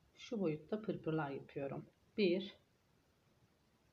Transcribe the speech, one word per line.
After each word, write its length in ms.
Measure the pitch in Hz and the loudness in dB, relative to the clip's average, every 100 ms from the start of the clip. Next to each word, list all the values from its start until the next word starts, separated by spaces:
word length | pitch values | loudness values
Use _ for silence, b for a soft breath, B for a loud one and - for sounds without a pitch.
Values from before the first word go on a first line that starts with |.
| _ - | _ -16
şu 240 | - 226 | -6 0
boyutta 420 | 175 151 - 214 | 2 2 -2 -4
pırpırlar 500 | 214 160 - 156 143 | -2 -4 0 0 0
yapıyorum. 540 | 135 139 - 139 143 - _ _ - | -4 -6 -4 -4 -4 -10 _ _ 4
Bir, 380 | 196 180 196 - _ _ _ _ _ _ _ _ - _ _ _ _ | 6 4 0 -10 _ _ _ _ _ _ _ _ -20 _ _ _ _